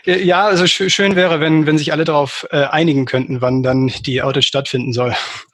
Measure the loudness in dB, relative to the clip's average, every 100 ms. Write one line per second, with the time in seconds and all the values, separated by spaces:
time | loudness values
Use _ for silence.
0 | -2 0 2 2 4 2 2 0 -2 2
1 | 2 2 2 2 2 2 2 2 0 -2
2 | 0 0 -2 -6 -4 -2 0 2 2 2
3 | 0 -2 -2 -2 0 0 0 0 0 -2
4 | -6 -4 -2 0 0 -2 -4 -4 -4 -2
5 | -2 -4 -8 -12 -18